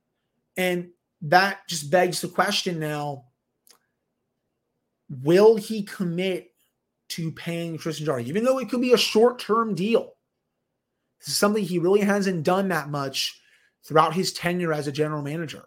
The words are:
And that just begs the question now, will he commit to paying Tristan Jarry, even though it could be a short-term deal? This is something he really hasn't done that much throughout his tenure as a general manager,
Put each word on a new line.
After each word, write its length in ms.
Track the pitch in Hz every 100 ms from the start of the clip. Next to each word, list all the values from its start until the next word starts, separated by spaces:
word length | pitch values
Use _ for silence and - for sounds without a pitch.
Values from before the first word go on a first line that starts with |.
| _ _ _ _ _ -
And 340 | 185 180 175 _ _ _
that 380 | 151 180 196 - -
just 220 | 165 147
begs 320 | 180 180 -
the 60 | 175
question 520 | - 190 208 190 165
now, 460 | 151 151 147 135 - _ _ _ _ _ _ _ _ _ _ _ _ _ _ _ _ _ _ 131
will 320 | 139 180 214 220
he 280 | 208 220
commit 680 | 208 - 180 170 190 175 - _ _ _ _ _ _
to 220 | - 160
paying 460 | - 170 170 170 160
Tristan 280 | 165 147 151
Jarry, 180 | 131 117
even 180 | 185
though 140 | 247 262
it 80 | 247
could 140 | 247
be 120 | 254
a 40 | 233
short-term 800 | - 214 240 240 - 226 226 170
deal? 380 | 202 233 - - _ _ _ _ _ _ _ _ _ _
This 100 | -
is 80 | -
something 260 | 208 214
he 160 | 175 175
really 220 | 170 202
hasn't 420 | 202 202 196 175
done 260 | 165 185 196
that 200 | 165 143
much 500 | 147 135 - - - _ _ _ _
throughout 300 | - 151 160
his 200 | 165 180
tenure 400 | - 175 175 170
as 140 | 151 147
a 40 |
general 300 | 139 151 156
manager, 420 | 143 160 156 -